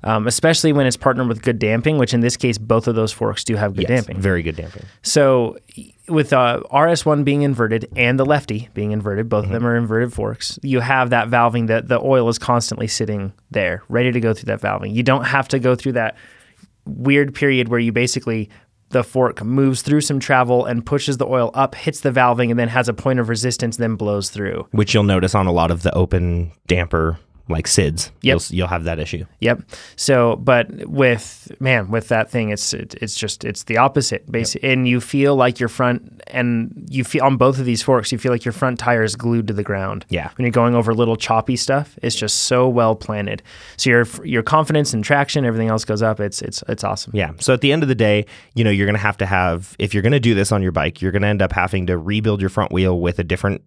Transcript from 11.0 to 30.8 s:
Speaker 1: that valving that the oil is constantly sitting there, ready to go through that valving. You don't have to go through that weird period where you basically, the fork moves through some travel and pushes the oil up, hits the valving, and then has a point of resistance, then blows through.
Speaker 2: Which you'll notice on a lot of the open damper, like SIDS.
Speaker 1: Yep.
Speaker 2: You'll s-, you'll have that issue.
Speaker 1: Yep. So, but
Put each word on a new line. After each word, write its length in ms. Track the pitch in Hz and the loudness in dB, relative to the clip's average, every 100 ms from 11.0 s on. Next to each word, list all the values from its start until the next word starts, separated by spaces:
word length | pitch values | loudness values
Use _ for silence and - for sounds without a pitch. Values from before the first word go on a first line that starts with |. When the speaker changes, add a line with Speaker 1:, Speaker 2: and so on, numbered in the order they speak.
| 123 | 4
Speaker 1:
that 160 | 120 110 | 2 2
valving 400 | 120 117 120 113 | 2 2 2 0
that 200 | 113 - | 0 2
the 100 | 131 | 0
oil 300 | 135 131 117 | 2 2 2
is 100 | 113 | 0
constantly 480 | - 120 113 107 110 | 0 0 0 -6 -6
sitting 460 | - 110 104 98 - _ | -4 -4 -4 -6 -12 _
there, 320 | 107 92 92 - | -2 -2 -4 -4
ready 220 | 117 123 | 0 2
to 60 | 123 | 2
go 120 | 113 | 0
through 140 | 110 110 | -2 -4
that 140 | 104 | -4
valving. 320 | 104 98 101 107 | -2 -4 -4 0
You 80 | |
don't 220 | 123 135 127 | 2 2 2
have 240 | 135 131 | 0 0
to 100 | 135 | 0
go 160 | 127 123 | 2 0
through 160 | 139 | 0
that 220 | 123 110 - - - _ _ - _ - | -2 -2 -6 -18 -20 _ _ -20 _ -14
weird 500 | 135 127 139 143 139 | -4 2 2 2 0
period 320 | 143 131 117 | 2 2 2
where 120 | 120 | 0
you 120 | 117 | 0
basically, 580 | 110 123 - - 113 104 - _ _ _ | 0 0 -2 -4 -4 -4 -12 _ _ _
the 140 | 131 | -2
fork 400 | 120 131 127 - | 0 2 0 0
moves 380 | 107 131 139 127 | -2 2 2 2
through 200 | - 147 | 0 0
some 180 | 147 139 | 2 -2
travel 460 | - 131 123 123 123 | 2 2 4 2 2
and 200 | 120 117 | -4 -2
pushes 320 | 143 139 131 | -2 -2 -2
the 100 | 131 | 0
oil 240 | 127 117 | 0 0
up, 220 | 131 135 - | 0 -2 -2
hits 240 | - 151 | -8 -2
the 120 | 143 | -2
valving, 380 | 127 123 120 123 | 2 4 4 2
and 60 | 117 | 2
then 100 | 117 | 0
has 180 | 123 120 | 0 -2
a 40 | |
point 260 | 110 135 127 | -2 0 0
of 100 | 113 | 0
resistance, 480 | 113 123 120 117 117 | -2 -2 -2 -4 -2
then 180 | 113 107 | -4 -2
blows 340 | 104 104 95 | -2 -2 -4
through. 380 | 104 98 87 - | -6 -6 -6 -4
Speaker 2:
Which 220 | 110 104 | -2 2
you'll 100 | 113 | 4
notice 320 | 101 92 92 104 | 4 4 2 2
on 100 | 92 | 2
a 40 | |
lot 200 | 87 82 | 2 2
of 120 | 85 | 2
the 100 | 87 | 0
open 580 | - 90 95 87 87 85 - _ | 0 2 2 0 -2 -4 -8 _
damper, 520 | 90 85 85 80 82 _ - - | 0 0 0 0 -4 _ -20 -6
like 160 | 82 76 | -4 0
SIDS. 380 | - 78 80 - | 2 2 -2 -8
Speaker 1:
Yep. 60 | - | -4
Speaker 2:
You'll 140 | - 87 | 0 0
s-, 140 | - | 0
you'll 160 | 90 90 | -4 -2
have 180 | 87 80 | -2 -4
that 120 | 82 | -4
issue. 280 | 78 82 78 _ | -6 -8 -10 _
Speaker 1:
Yep. 220 | 113 120 - - - - | 0 0 -4 -20 -20 -8
So, 400 | - 131 120 113 | 0 4 4 2
but 320 | 123 123 113 - | 2 2 2 -6